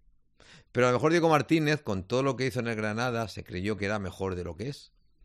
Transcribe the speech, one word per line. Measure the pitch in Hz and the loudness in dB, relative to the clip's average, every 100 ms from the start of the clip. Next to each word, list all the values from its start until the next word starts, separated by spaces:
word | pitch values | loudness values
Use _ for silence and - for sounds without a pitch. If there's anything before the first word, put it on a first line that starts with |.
| _ _ _ _ - - _ | _ _ _ _ -20 -20 _
Pero | 123 123 | 2 4
a | |
lo | 123 | 4
mejor | 151 | 4
Diego | 170 160 | 4 4
Martínez, | 151 - 160 151 151 | 4 4 2 4 0
con | - 98 | -2 -4
todo | 92 123 | 0 0
lo | 139 120 | 0 0
que | 131 | -2
hizo | 127 | -2
en | 117 | -4
el | 107 | -2
Granada, | 107 107 127 113 107 | -2 -2 -2 -4 -6
se | - - | -8 -10
creyó | 90 101 98 | -6 -4 -2
que | 101 | -2
era | 107 | -4
mejor | 92 - 95 90 | -6 -6 -4 -4
de | |
lo | 87 80 | -8 -8
que | 127 | -10
es. | 139 - _ _ _ | -12 -16 _ _ _